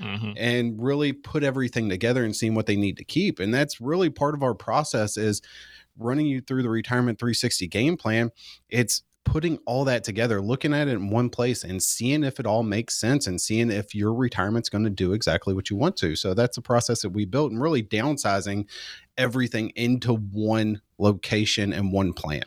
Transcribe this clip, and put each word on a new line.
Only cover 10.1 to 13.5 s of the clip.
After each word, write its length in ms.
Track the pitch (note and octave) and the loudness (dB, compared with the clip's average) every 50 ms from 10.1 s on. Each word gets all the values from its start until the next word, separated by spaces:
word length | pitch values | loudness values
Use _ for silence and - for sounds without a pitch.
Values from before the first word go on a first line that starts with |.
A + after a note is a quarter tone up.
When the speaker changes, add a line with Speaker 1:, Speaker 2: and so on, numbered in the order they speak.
| G2 A2 A#2 A#2+ A2 G2 | -2 0 2 2 2 0
Speaker 2:
looking 320 | G2 G#2 C3 C3+ - D3+ D3 | 0 0 -2 0 0 0 0
at 140 | D3 D3+ | 2 0
it 60 | C#3+ B2 | 0 0
in 180 | G2 G2 G2 | -2 -2 0
one 180 | G#2 A#2 B2 A#2+ | 2 2 2 0
place 360 | - - A#2+ B2+ B2 - - | 0 -2 0 0 -2 -2 -4
and 180 | E2+ F#2+ F#2 - | -6 -4 -2 -2
seeing 400 | - - - A2+ B2+ C#3+ D#3 D3+ | -2 -2 -2 0 0 2 2 0
if 160 | C3 - - | -2 -2 -2
it 80 | A#2 | -2
all 160 | G#2 G#2+ A2+ A2+ | 0 2 2 2
makes 340 | G#2+ G2 G#2+ B2+ - - | 2 0 -2 -2 -2 -4
sense 300 | - - A#2 C#3 C#3+ - | -2 0 2 2 2 0
and 140 | G2 F2+ E2+ | -2 -2 -4
seeing 320 | - - | -2 0